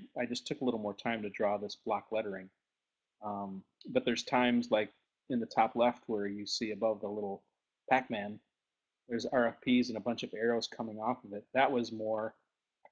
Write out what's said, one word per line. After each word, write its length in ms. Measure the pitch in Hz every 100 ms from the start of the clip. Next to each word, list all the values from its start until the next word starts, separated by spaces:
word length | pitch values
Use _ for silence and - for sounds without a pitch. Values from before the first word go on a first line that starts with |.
| - -
I 80 | 120
just 200 | 120 -
took 140 | 151
a 40 |
little 160 | 127 113
more 140 | 104
time 280 | 101 123 113
to 80 | 104
draw 260 | - 107 104
this 200 | 101 -
block 300 | 113 104 -
lettering. 400 | 110 107 95 92 _ _ _ _ _ _ _
Um, 380 | 107 101 98 95 - _ -
but 140 | 127
there's 200 | 127 113
times, 460 | - 127 123 120 117
like, 200 | 107 104 _ _ _ -
in 100 | 123
the 80 | 113
top 300 | - 117 120
left 260 | 120 - -
where 180 | 107 101
you 200 | 104 101
see 260 | - 110
above 280 | 101 113 107
the 80 | 107
little 360 | 107 101 98 _ _ _ _ -
Pac-Man, 520 | 127 123 110 101 113 _ _ _ _ _ _ -
there's 180 | 117 117
R 200 | 131 117
F 140 | -
Ps 280 | 135 123 123
and 80 | 110
a 40 |
bunch 220 | 120 113
of 100 | 117
arrows 320 | 107 117 117 -
coming 320 | - 113 107
off 240 | 110 127
of 80 | 104
it. 120 | 104 -
That 160 | 127 135
was 220 | 127 107
more, 420 | 110 107 110 110 - _ _ _ _
I 40 | -